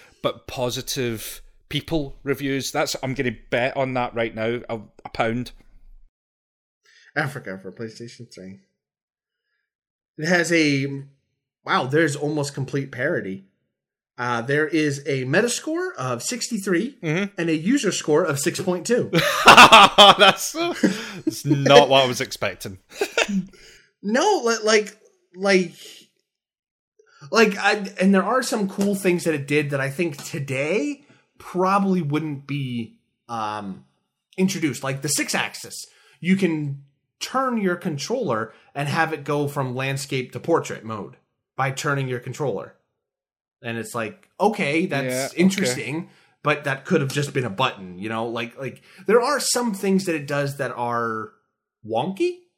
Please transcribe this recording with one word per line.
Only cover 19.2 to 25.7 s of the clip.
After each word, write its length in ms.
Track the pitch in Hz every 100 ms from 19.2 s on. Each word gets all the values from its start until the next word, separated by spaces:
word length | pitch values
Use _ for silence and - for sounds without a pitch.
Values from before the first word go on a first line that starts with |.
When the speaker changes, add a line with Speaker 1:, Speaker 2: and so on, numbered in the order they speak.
| -
Speaker 1:
<laughs> 160 | - -
That's 960 | - 240 214 202 - 202 180 196 -
so, 320 | - 311 339 285 196 196 226 190 160
it's 200 | - 143
not 420 | 143 139 143 139
what 160 | 135
I 40 | 127
was 120 | 120
expecting. 580 | 123 - 104 90 107 92
<laughs> 680 | _ - 403 - - 196 180 - - - _ _
Speaker 2:
No, 400 | 202 240 381 370 233
li-, 100 | 226
like, 340 | 214 220 208 - _ _ _ 180
like, 380 | 196 190 170